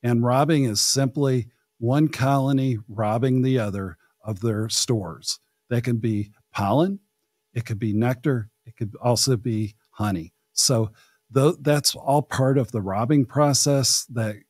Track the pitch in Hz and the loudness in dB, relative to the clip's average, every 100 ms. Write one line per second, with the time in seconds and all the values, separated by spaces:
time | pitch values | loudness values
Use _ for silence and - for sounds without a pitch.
0 | 120 120 120 127 147 156 131 101 - 135 | 0 0 2 2 4 2 2 0 -2 0
1 | 135 139 139 127 113 _ _ _ 117 139 | 0 0 0 0 -2 _ _ _ -2 2
2 | 156 - 131 139 135 135 131 117 - 104 | 0 0 0 2 2 0 0 -2 -6 -4
3 | 107 113 131 127 131 131 104 101 95 82 | -2 0 2 2 2 0 0 -4 -8 -10
4 | _ _ - 101 113 104 110 - - 117 | _ _ -10 -4 -2 -2 -2 -4 -2 -2
5 | 87 76 - - _ _ _ 120 120 117 | -4 -10 -10 -10 _ _ _ -4 -2 -2
6 | 117 104 104 _ _ - 101 120 180 196 | -2 -2 -4 _ _ -4 0 2 2 -2
7 | _ _ _ _ _ 123 117 104 110 104 | _ _ _ _ _ -10 -8 -6 -2 0
8 | 120 127 151 127 104 _ - - 110 - | 0 0 -2 -2 -4 _ -20 -10 -10 -4
9 | 123 117 - 123 123 110 107 - _ - | 0 0 2 0 0 -4 -4 -8 _ -6
10 | 104 92 82 _ _ - - 127 107 - | -4 -4 -6 _ _ -2 0 2 0 -6
11 | _ _ _ 117 143 175 147 147 - - | _ _ _ 2 2 2 0 2 0 -2
12 | - 143 - - 135 135 117 113 95 98 | 0 0 0 0 2 2 0 -2 -4 -2
13 | 117 147 127 - 147 131 143 139 127 - | 2 2 2 2 2 4 2 2 2 0
14 | - 120 110 101 | -2 -4 -4 -6